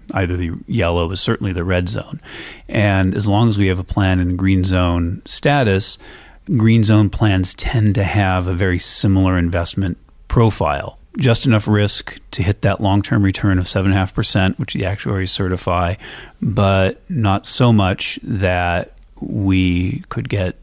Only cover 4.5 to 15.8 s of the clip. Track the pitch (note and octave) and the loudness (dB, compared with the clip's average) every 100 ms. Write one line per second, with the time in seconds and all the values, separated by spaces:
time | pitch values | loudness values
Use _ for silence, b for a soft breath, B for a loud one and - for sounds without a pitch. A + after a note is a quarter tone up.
4.5 | F#2+ F#2 F#2 F2+ F2 F2 G2 - - C#3+ | 2 2 2 2 0 -2 -4 -6 -4 0
5.5 | C#3+ A2+ F#2+ - - B B B B - | 2 2 2 -2 -8 B B B B -2
6.5 | C3 A2 A2+ G#2+ G#2+ G2+ - G#2+ F#2+ F#2 | 2 4 4 4 4 4 2 2 2 0
7.5 | - - A#2+ G#2+ G2 F#2+ G#2 F#2+ F#2 F2+ | -2 -2 0 2 2 0 0 2 0 0
8.5 | F2 F#2+ F2+ - - G#2 F#2+ F#2+ F2+ E2+ | 0 0 0 -2 -2 2 4 4 2 0
9.5 | E2+ E2+ - F#2+ E2+ - - - A#2+ A2+ | -2 -4 -4 -4 -6 -12 -20 -4 2 2
10.5 | - D#2+ C#2+ - - - - B2+ A2+ C#3 | 2 -2 -2 -6 -14 -14 -2 0 2 2
11.5 | G#2+ A2 G#2 G#2 - - - - - F2 | 2 2 2 2 0 -4 -16 -10 -4 -2
12.5 | - G2+ G2 G2 G2+ - A#2 G2 - G2+ | 0 0 0 0 0 2 2 2 2 0
13.5 | F#2 F2+ G2 G2 F#2+ F#2+ - G#2+ G#2 F#2 | 0 0 0 0 2 0 -2 -2 0 0
14.5 | - A#2+ - F2+ G2 B2 G2 F#2 - F#2 | -2 -6 -4 -4 -4 -4 -4 -2 -2 -2
15.5 | F2+ - F2 | -2 -2 0